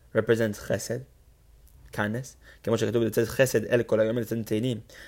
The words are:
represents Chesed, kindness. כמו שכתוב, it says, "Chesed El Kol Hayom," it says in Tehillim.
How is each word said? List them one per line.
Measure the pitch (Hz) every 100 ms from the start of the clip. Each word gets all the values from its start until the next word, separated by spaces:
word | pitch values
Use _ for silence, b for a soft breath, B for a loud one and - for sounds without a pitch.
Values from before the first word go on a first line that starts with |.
| _
represents | 113 107 113 113 104 -
Chesed, | 104 - 123 131 _ _ _ _ - - - -
kindness. | - 104 113 131 - b b
כמו | - 110
שכתוב, | 107 117 113
it |
says, | 113 113 -
"Chesed | 131 120 107
El | 120
Kol | 113 110
Hayom," | 110 120
it | 110
says |
in | 117
Tehillim. | 107 107 127 110 - B